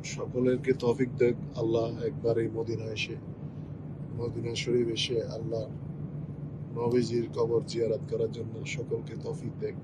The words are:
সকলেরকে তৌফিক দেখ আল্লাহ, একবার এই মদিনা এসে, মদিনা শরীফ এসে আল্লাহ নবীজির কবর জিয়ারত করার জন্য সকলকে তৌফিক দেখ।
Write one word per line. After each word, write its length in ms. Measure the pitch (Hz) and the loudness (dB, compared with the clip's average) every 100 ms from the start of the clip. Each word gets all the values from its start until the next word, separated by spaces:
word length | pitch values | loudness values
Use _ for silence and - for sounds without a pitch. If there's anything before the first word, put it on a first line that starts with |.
| - - | -8 -6
সকলেরকে 560 | 107 123 127 127 131 131 | -2 4 4 4 4 4
তৌফিক 280 | 123 117 123 117 | 4 4 2 6
দেখ 120 | 120 113 - - | 4 4 -4 -2
আল্লাহ, 260 | 113 117 113 113 110 | 2 4 2 0 -2
একবার 260 | - 117 92 | 0 2 2
এই 60 | 110 113 | 2 -2
মদিনা 280 | 110 110 110 107 | -2 -2 -4 -4
এসে, 200 | - - - - - - - - - - - - | -4 -6 -8 -10 -10 -8 -10 -10 -10 -8 -8 -4
মদিনা 340 | 120 117 117 113 | -4 -2 -4 -2
শরীফ 260 | - 120 117 110 | 2 4 4 0
এসে 180 | - 117 - 110 | 2 0 0 -4
আল্লাহ 280 | 110 113 107 - - - - - - - - - - 117 | -2 -2 -4 -6 -8 -8 -6 -6 -8 -8 -8 -8 -6 0
নবীজির 480 | 120 123 113 117 113 120 | 4 6 6 2 0 2
কবর 240 | 117 117 - | 4 4 2
জিয়ারত 320 | 117 113 107 - | 0 2 2 0
করার 200 | 113 110 113 | 0 0 0
জন্য 180 | 110 110 98 - | -6 -6 -4 -4
সকলকে 380 | - 113 - 113 | -2 -2 -2 -6
তৌফিক 280 | 110 - 117 - | -6 -4 -6 -4
দেখ। 120 | 107 - | -4 -4